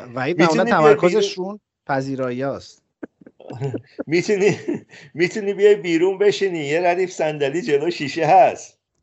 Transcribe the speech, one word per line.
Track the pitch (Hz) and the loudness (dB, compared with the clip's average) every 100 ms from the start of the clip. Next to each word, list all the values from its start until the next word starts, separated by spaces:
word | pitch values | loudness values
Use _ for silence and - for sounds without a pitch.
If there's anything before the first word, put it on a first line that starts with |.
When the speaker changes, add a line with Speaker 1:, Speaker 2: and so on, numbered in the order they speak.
| 123 | -12
Speaker 1:
وحید | 120 131 175 | -8 -4 0
Speaker 2:
می‌تونی | 165 156 | 2 2
Speaker 1:
معمولاً | |
Speaker 2:
بیای | 233 185 151 | 2 4 6
Speaker 1:
تمرکزش | 139 180 | 6 4
Speaker 2:
بیرون؟ | 180 196 185 | 2 -2 -4
Speaker 1:
رو | |
اون | 190 208 _ _ - | -10 -12 _ _ -6
پذیرایی | 135 135 131 127 123 | -4 -4 -6 -6 -6
هاست. | 135 104 - _ _ _ - _ - - | -6 -8 -12 _ _ _ -20 _ -20 -20
Speaker 2:
<laughs> | - 117 135 - - - - | -16 -10 -8 -8 -12 -14 -4
می‌تونی، | 175 - 214 - - - 311 - - - | -2 0 0 2 0 -4 -10 -12 -20 -12
می‌تونی | 143 180 220 202 | -4 -4 -2 -6
بیای | 190 208 | 2 4
بیرون | 208 170 160 185 185 | 4 0 0 2 2
بشینی، | 208 - 196 170 | 0 2 -2 -4
یه | 139 160 | -2 0
ردیف | 175 175 185 | 0 0 -2
صندلی | - 156 151 139 160 | -4 -4 -2 -4 -2
جلو | 165 143 165 | 0 0 0
شیشه | 170 139 160 156 | -4 -6 -2 4
هست. | 185 143 90 - _ _ _ | 6 6 2 -10 _ _ _